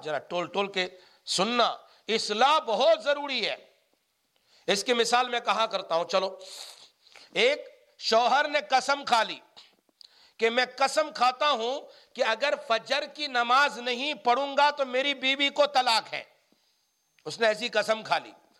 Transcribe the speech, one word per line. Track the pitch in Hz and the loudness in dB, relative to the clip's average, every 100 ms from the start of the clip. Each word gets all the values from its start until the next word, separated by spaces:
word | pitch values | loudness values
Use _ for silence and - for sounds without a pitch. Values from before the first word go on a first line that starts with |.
ذرا | 151 143 | -2 -6
ٹول | - 175 170 | -4 -4 -2
ٹول | 185 196 | -2 -2
کے | 196 180 - _ _ - | -2 -4 -6 _ _ -6
سننا، | - 202 240 202 127 - _ - | -2 0 2 2 0 -14 _ -4
اصلاح | 214 - 208 269 311 | -4 -2 2 4 4
بہت | 233 208 294 320 | 2 2 4 4
ضروری | 247 285 285 247 180 | 2 -2 -2 -4 -4
ہے۔ | 127 - _ _ _ _ _ _ _ _ _ - | -6 -12 _ _ _ _ _ _ _ _ _ -2
اس | 196 | -2
کی | 254 | 0
مثال | 240 226 240 247 | 0 2 2 0
میں | 240 | -4
کہا | 233 202 220 | -2 -2 -2
کرتا | 190 - | -4 -2
ہوں، | 165 | -2
چلو، | 175 190 190 - - - - - - _ _ - - | 0 -2 -2 -8 -18 -18 -18 -20 -20 _ _ -20 -8
ایک | 170 240 294 - - _ - | 0 2 0 -6 -20 _ -10
شوہر | - 226 240 269 302 | 2 2 4 2 2
نے | 294 294 | -2 2
قسم | 262 254 285 | 0 2 -2
کھا | - 240 | 2 2
لی | 202 139 _ - - _ _ _ - _ _ - | 0 -6 _ -20 -20 _ _ _ -20 _ _ -2
کہ | 226 | 0
میں | 240 247 - | 2 -2 0
قسم | 269 302 302 | 0 0 -2
کھاتا | - 247 254 294 | 0 0 2 0
ہوں | 247 233 277 - - _ | 0 -2 -6 -10 -20 _
کہ | - | -4
اگر | 240 220 277 294 - | -2 0 0 -2 -2
فجر | 226 180 269 294 | -4 0 -4 -4
کی | 302 294 | -8 -4
نماز | 247 240 262 285 226 | -2 2 4 4 0
نہیں | 247 240 294 | -6 -4 -4
پڑھوں | 294 247 247 277 277 | -2 0 2 2 2
گا | 294 | 2
تو | 294 262 | 2 -2
میری | 254 277 | 0 0
بیوی | 269 262 277 277 | 0 0 0 0
کو | 277 285 | 2 2
طلاق | 277 247 220 151 | 4 2 2 0
ہے، | 143 - _ _ _ _ _ _ _ _ _ | -12 -12 _ _ _ _ _ _ _ _ _
اس | 156 151 | -12 0
نے | 226 | 0
ایسی | 214 233 | 0 -2
قسم | 214 208 220 | -2 0 -2
کھا | - 165 | -2 -4
لی۔ | 117 - _ | -4 -20 _